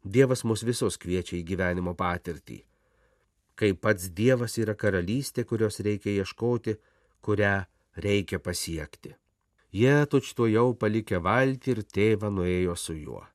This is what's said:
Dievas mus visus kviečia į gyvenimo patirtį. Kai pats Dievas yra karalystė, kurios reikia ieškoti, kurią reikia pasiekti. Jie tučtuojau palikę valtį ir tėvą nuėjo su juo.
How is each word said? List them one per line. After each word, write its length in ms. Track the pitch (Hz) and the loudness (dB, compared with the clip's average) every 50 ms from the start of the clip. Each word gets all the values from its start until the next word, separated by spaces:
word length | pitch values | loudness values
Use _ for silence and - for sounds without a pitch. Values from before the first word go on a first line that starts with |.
| _ | _
Dievas 380 | 98 98 123 135 123 127 - - | 0 4 4 4 4 4 0 0
mus 200 | 113 110 107 113 | -2 -2 0 -2
visus 320 | 117 120 - 123 98 - - | -4 -2 0 -2 -2 -4 -4
kviečia 400 | - 90 90 92 87 - - 87 | -6 -4 -2 -2 -2 -4 -8 -8
į 80 | 85 | -6
gyvenimo 480 | 80 95 87 92 90 90 90 90 90 87 | -4 -4 -2 0 -2 -2 -2 -4 -4 -4
patirtį. 680 | 87 92 90 87 90 _ 87 82 73 _ - 58 50 _ _ _ _ _ _ _ _ _ _ _ _ _ _ _ _ _ _ _ - | -2 -2 -2 -2 -4 _ -10 -10 -10 _ -16 -18 -18 _ _ _ _ _ _ _ _ _ _ _ _ _ _ _ _ _ _ _ 0
Kai 140 | 110 104 | 2 2
pats 360 | 92 - - 110 107 92 90 95 | 2 2 2 0 0 0 -2 -10
Dievas 460 | 85 90 110 127 131 120 120 110 - 117 | -4 2 4 4 4 4 0 -4 -2 -2
yra 160 | 113 104 104 | -2 -2 -2
karalystė, 720 | - - 104 95 92 90 90 110 139 135 - - 127 117 | 0 0 0 2 2 0 0 -2 -4 -4 -4 -6 -6 -4
kurios 320 | - 120 107 110 104 - - | -2 0 0 0 0 0 -2
reikia 360 | 98 104 104 101 - 104 101 | -2 -2 -2 -2 -2 -2 -2
ieškoti, 600 | 98 95 - - - 120 120 123 117 - 113 107 - _ _ _ _ _ _ _ _ - | -2 -2 -4 -6 -4 -2 -2 -2 -2 -2 -4 -6 -6 _ _ _ _ _ _ _ _ -4
kurią 300 | - 104 101 104 101 98 98 92 _ _ _ _ _ _ | -2 0 2 2 2 2 0 -2 _ _ _ _ _ _
reikia 440 | - 82 101 101 101 92 - 98 90 | -6 0 2 2 2 0 -2 -6 -6
pasiekti. 760 | - 92 87 - - - 82 78 73 - - _ - - - _ _ _ _ _ _ _ _ _ _ _ | -4 -4 -6 -6 -6 -6 -6 -8 -8 -10 -14 _ -20 -20 -20 _ _ _ _ _ _ _ _ _ _ _
Jie 220 | - 98 117 135 143 147 147 143 | 0 2 4 4 6 4 4 4
tučtuojau 680 | - 139 - - - - 117 113 107 113 120 127 120 | 2 0 0 0 -2 0 2 4 4 4 4 2 2
palikę 440 | - - 107 107 113 107 - 101 90 | 0 0 0 0 0 -2 -2 -4 0
valtį 540 | 85 92 107 123 135 135 131 127 - 135 123 | 2 2 2 4 2 2 0 -2 -2 -2 -2
ir 80 | 107 101 | -2 -4
tėvą 480 | _ - 98 104 110 110 98 107 104 | _ 0 2 4 4 4 2 0 -2
nuėjo 420 | 101 95 87 90 90 90 90 87 87 | -2 0 0 0 2 0 0 0 -2
su 200 | - - - 82 | -4 -6 -8 -8
juo. 260 | 78 76 67 57 50 - - | -10 -10 -12 -12 -14 -16 -20